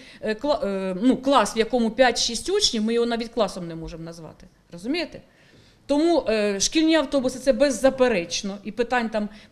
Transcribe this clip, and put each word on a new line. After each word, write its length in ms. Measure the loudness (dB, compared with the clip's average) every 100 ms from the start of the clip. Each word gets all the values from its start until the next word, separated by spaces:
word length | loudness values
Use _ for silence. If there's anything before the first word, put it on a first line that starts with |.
| -20 -10
е, 140 | -6
кла-, 320 | -4 -2 -2 -2
е, 300 | -4 -4 0
ну, 140 | 2 2
клас, 400 | 4 4 4 0
в 20 |
якому 320 | 0 0 0
п'ять-шість 600 | 4 2 4 -2 -4 -2
учнів, 340 | 0 0 0
ми 100 | 0
його 120 | 0 0
навіть 220 | -2 -4
класом 400 | -2 -2 -2 -10
не 60 |
можемо 300 | -10 -12 -12
назвати. 420 | -14 -14 -18 -20 -20 _ _
Розумієте? 480 | -12 -4 -4 -4 -10 -20 _ _ -20 -20 _ -2
Тому, 360 | 2 4 4 2
е, 320 | 0 0 0
шкільні 340 | 0 2 4
автобуси — 440 | 2 2 0 0 0
це 100 | 0
беззаперечно, 1040 | 2 2 4 2 4 2 2 -2 -6 -6 -10
і 80 | -10
питань 360 | -6 -2 0 -2
там 200 | -4 -6 -10 -6